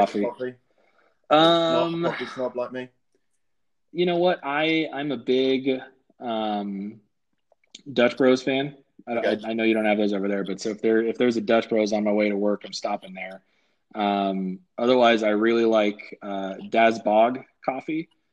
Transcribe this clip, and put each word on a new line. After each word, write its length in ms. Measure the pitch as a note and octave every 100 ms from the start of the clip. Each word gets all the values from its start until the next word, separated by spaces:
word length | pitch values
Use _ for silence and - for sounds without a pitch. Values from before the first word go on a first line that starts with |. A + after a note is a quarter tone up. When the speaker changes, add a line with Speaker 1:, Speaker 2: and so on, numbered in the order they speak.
| G2+
Speaker 1:
Coffee. 180 | G#2 G2+
Speaker 2:
coffee? 280 | - B2+ B2 _ _ _ _ _ _ -
Speaker 1:
Um, 720 | D3+ E3 E3+ E3 E3 E3 E3+
Speaker 2:
Not 100 | E3
coffee 120 | - A#2+
snob 280 | C3 B2+ B2
like 160 | A#2+
me? 180 | B2+ B2+ _ _ _ _ _ _ _ _ _ _
Speaker 1:
You 140 | E3 F3+
know 120 | E3+
what? 220 | F3+ F3
I, 440 | C#3 C#3+ D#3+ D#3+ D#3
I'm 180 | C3+ D3
a 60 | B2
big, 640 | A#2 B2+ C3 C3+ C3+ C3 - _ _ -
um, 800 | B2 A2 G#2+ G#2 G2+ G2 G#2 A#2 _ _ _ _ _ _ _ - -
Dutch 260 | B2 A#2+ -
Bros 240 | C3 C3
fan. 320 | - C3+ C#3+ - _ _ -
I, 100 | A#2
Speaker 2:
Okay. 200 | G#2 G#2+ A2+
Speaker 1:
I, 40 |
I 40 |
know 100 | A2+
you 100 | A2+
don't 120 | A2 G#2+
have 120 | G#2
those 160 | G#2+
over 140 | G2+ G2+
there, 160 | G2+
but 180 | F#2+ F#2
so 80 | A2+
if 120 | G#2
there, 200 | A2 A2
if 160 | A#2 A2
there's 200 | B2 A#2
a 40 |
Dutch 280 | G#2+ A2+ -
Bros 220 | A2+ G#2
on 100 | G#2+
my 80 | G#2
way 180 | G#2 G#2
to 80 | G2+
work, 260 | G#2 G2+ G#2
I'm 80 |
stopping 400 | - A2 G#2 G2
there. 280 | F#2 F#2+ A2+ _ _ _ _ _ A2
Um, 640 | G2+ G2+ G2 F#2+ F#2 F#2 _ -
otherwise, 460 | A#2+ B2+ A#2 A2+
I 60 | A2
really 360 | G#2 A2+ A#2 A2+
like, 520 | A2 G#2 G#2 - -
uh, 340 | G#2 G2 F#2+ F#2+ G2+
Das 300 | A2+ A2+ A2
Bog 400 | G#2 G#2+ A#2 B2+ - _ -
coffee. 440 | C3 - D#3+ E3 _ _